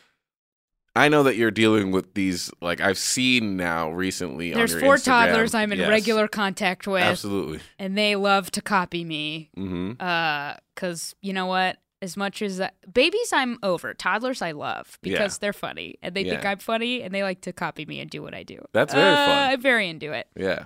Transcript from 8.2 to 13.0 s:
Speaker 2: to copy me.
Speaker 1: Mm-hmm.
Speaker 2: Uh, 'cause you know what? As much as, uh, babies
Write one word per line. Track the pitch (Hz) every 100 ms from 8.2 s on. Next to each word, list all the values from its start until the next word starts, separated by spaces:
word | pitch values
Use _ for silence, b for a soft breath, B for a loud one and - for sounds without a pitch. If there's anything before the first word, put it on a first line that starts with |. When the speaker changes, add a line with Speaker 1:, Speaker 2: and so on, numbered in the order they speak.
| 202 196 185
Speaker 2:
to | -
copy | - 202 180 170
me. | 170 156 151 160 156 -
Speaker 1:
Mm-hmm. | 95 90 92 123
Speaker 2:
Uh, | 180 170 165 147 143 - _
'cause | - 185 170 - -
you | 196
know | 190 185
what? | 185 185 - _ _
As | 190 180
much | 196 -
as, | 208 185
uh, | 185 - -
babies | 233